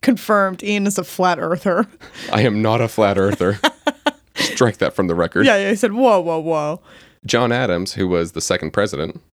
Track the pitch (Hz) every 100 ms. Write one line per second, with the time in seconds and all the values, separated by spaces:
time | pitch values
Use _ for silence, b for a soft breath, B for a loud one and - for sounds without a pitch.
0 | - 233 - 208 196 180 202 208 202 196
1 | 180 - 180 175 165 170 202 180 220 -
2 | B B B 107 117 107 110 113 117 -
3 | 104 98 98 101 90 101 - - - -
4 | - - _ - - - 120 - 85 -
5 | 92 85 85 - 269 208 196 208 233 208
6 | 262 202 170 160 160 160 151 160 b b
7 | b b - 120 120 120 127 87 95 -
8 | 92 90 85 82 - 90 78 - 104 69
9 | 80 - _